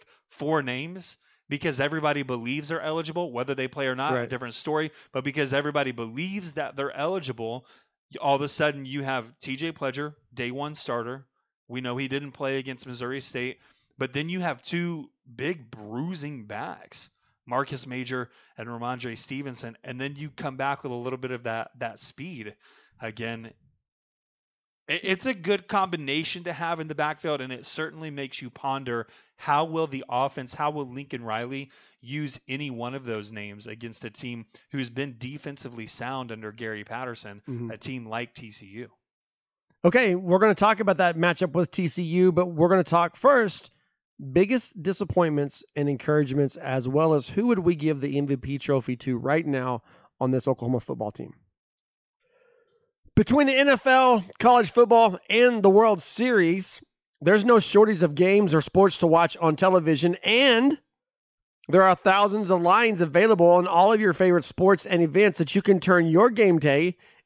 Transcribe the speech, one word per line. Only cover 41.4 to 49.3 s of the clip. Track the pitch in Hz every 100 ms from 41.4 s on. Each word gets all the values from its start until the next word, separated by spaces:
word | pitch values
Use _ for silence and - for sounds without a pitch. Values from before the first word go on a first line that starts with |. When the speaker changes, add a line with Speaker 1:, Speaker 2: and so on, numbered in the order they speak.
| 180
Speaker 2:
with | 156 175
T | - 175
C | 175
U, | 170 180 185
but | 170 180
we're | 160 170
gonna | 185
talk | 165 170 170 -
first | 262 269 214 - - _ _ _ _ - 139
biggest | 139 196 247 - 208
disappointments | 160 185 185 - 165 147 143 - - 147
and | 143
encouragements, | 131 - 151 139 139 139 -
as | 135 131 123
well | 139 160 151
as | -
who | 196 240
would | 202
we | 175 165
give | 156 143
the | 135 139
M | 143
V | 135
P | 135 139
trophy | - 139 123 123
to | - 120
right | 131